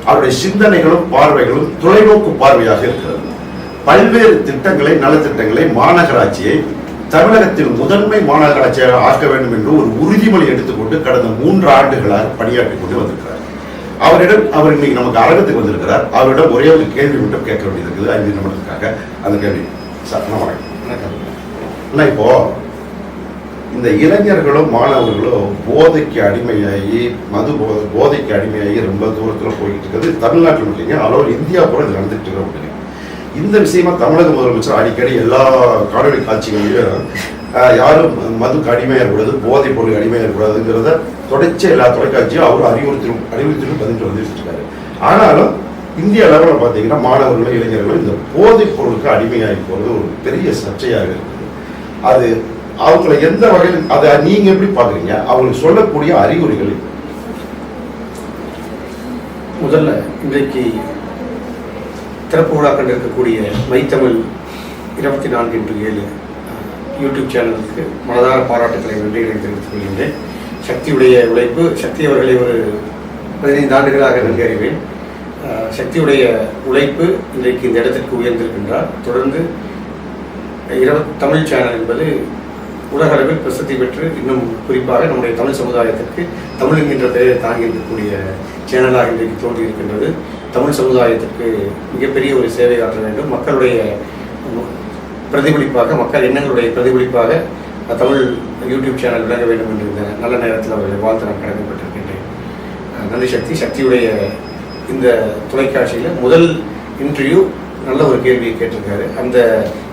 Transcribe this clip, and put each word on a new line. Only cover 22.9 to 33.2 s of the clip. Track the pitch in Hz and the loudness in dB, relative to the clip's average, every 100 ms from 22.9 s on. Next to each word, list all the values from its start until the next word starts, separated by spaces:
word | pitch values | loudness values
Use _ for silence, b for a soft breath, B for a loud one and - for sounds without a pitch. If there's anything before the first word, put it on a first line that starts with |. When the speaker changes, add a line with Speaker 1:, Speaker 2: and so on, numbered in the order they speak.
| - - - - - - - - | -14 -14 -12 -14 -14 -14 -14 -10
Speaker 1:
இந்த | 120 120 | -2 0
இளைஞர்களோ | - 156 202 208 190 147 147 156 | 4 4 4 4 2 4 4 4
மாணவர்களோ | 226 - 208 117 101 113 120 98 - - | 2 2 2 2 0 0 0 0 -4 0
போதைக்கு | 139 160 156 147 - | 4 6 4 0 0
அடிமையாகி, | 123 120 117 107 101 98 101 117 120 104 - | 0 0 0 0 0 -2 0 0 -2 -4 -6
மது | 104 143 | -4 -2
போ-, | - 110 107 101 | -2 -2 -2 -2
போதைக்கு | 101 143 - - | 2 2 2 0
அடிமையாகி | 104 101 107 104 104 95 | -2 -2 -2 -2 0 0
ரொம்ப | 101 110 | -2 -2
தூரத்துல | 110 107 98 - | -2 -4 -4 -4
போய்கிட்டு | - 104 101 | -4 -4 -6
இருக்கிறது | - 107 113 - | -6 -4 -2 0
தமிழ்நாட்டில் | 117 170 165 - | 2 4 4 2
மட்டும் | 107 - - | 0 -4 -2
இல்லைங்க, | - - | 0 2
all | |
over | - 113 | 2 2
இந்தியா | 120 160 180 | 0 0 2
பூரா | 165 - | 2 2
இது | 147 | 0
நடந்துட்டு | 98 95 107 | -2 -4 -6
இருக்கிற | 95 98 95 | -6 -6 -6
ஒண்ணுங்க. | 76 76 - - B B B | -8 -10 -12 -12 B B B